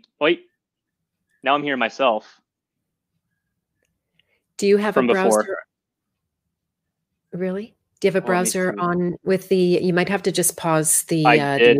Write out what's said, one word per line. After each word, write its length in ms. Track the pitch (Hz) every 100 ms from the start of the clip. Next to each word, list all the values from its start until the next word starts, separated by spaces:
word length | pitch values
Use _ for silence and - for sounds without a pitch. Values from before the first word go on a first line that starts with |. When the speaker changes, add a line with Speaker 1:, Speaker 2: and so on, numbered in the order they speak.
| _ _
Speaker 1:
wait, 280 | 151 170 - _ _ _ _ _ _ _ _ _
now 100 | 131
I'm 80 | 147
hearing 160 | 147 131
myself. 640 | 113 - 135 107 - _ _ _ _ _ _ _ _ _ _ _ _ _ _ _ _ _ _ _ _ _ _ -
Speaker 2:
Do 100 | 202
you 100 | 202
have 180 | 208 185
a 40 |
Speaker 1:
From 80 | 120
before. 220 | 190 185
Speaker 2:
browser? 280 | 107 196 - - _ _ _ _ _ _ _ _ _ _ _ _ _ _ _ _
Really? 440 | 175 185 190 226 _ _ _
Do 80 | 190
you 40 |
have 40 | 190
a 20 |
Speaker 1:
Let 60 |
me 40 | 190
Speaker 2:
browser 460 | 180 180 190 185 -
Speaker 1:
see. 60 |
Speaker 2:
on 360 | 175 180 175 -
with 260 | - 190 -
the, 80 | 190
you 360 | 180 175 180
might 160 | 175 180
have 140 | 196
to 80 | 190
just 260 | 175 180 -
pause 460 | 170 160 151 -
the, 220 | - 165 147
Speaker 1:
I 120 | 123
Speaker 2:
uh, 200 | 143 139
the 60 | 120
Speaker 1:
did 120 | 143